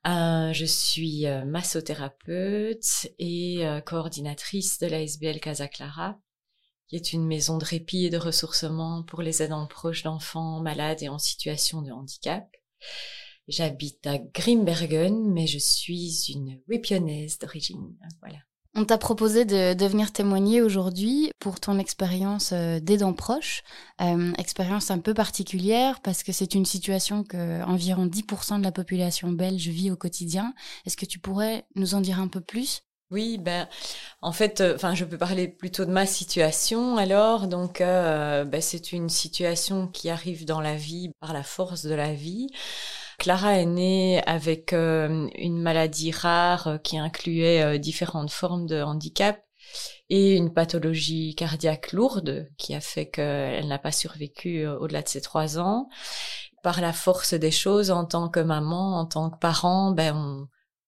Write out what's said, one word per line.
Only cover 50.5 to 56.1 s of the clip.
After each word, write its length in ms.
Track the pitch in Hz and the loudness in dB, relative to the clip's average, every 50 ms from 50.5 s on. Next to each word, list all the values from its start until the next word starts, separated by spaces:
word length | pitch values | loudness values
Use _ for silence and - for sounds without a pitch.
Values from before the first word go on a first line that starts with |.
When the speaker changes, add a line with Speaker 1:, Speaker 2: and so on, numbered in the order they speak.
Speaker 1:
pathologie 840 | 170 165 165 165 - 170 156 160 160 156 147 156 160 160 156 156 156 | 4 2 2 2 0 0 0 0 0 0 0 -2 -2 -2 -4 -4 -4
cardiaque 580 | - 175 156 156 147 - 160 156 151 - - | -4 -2 -2 -2 2 2 0 0 0 -6 -4
lourde 560 | - 185 233 269 247 196 160 139 139 143 147 - - | 2 2 2 4 2 0 -2 -2 -4 -4 -8 -10 -10
qui 180 | - - - 143 | -10 -8 -6 -6
a 60 | 147 | -6
fait 300 | - - - 156 151 151 | -6 -6 -6 -6 -6 -4
qu'elle 580 | - - 147 147 143 143 135 135 127 - - 147 | -2 -2 -2 0 0 0 0 -2 -2 -2 -2 -2
n'a 100 | 139 139 | -4 -4
pas 140 | - 151 | -2 -2
survécu, 760 | 147 - - - - 151 147 143 _ - - 180 170 160 156 | -2 -2 -2 -4 -6 -10 -12 -12 _ -8 -6 -4 -2 -2 -2
euh, 120 | 151 143 - | -2 -2 -4
au-delà 240 | - 151 151 151 | -4 -4 -4 -4
de 60 | 151 - | -4 -4
ses 120 | - 139 | -6 -6
trois 380 | - - - 160 156 156 151 165 | -8 -4 -2 -2 -2 0 -2 0
ans. 300 | 175 190 208 240 277 262 - - - - | 0 2 2 0 -2 -4 -12 -16 -12 -10